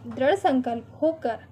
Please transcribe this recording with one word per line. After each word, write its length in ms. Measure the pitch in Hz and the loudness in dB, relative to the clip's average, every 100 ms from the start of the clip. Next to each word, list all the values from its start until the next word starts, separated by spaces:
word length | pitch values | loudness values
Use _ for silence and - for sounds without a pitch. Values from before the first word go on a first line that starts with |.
| 240 | -12
दृढ़ 280 | 226 269 | -2 2
संकल्प 640 | 381 349 262 247 233 - - | 2 2 2 0 -6 -8 -2
होकर 380 | 311 320 240 220 - | -2 0 -4 -6 -10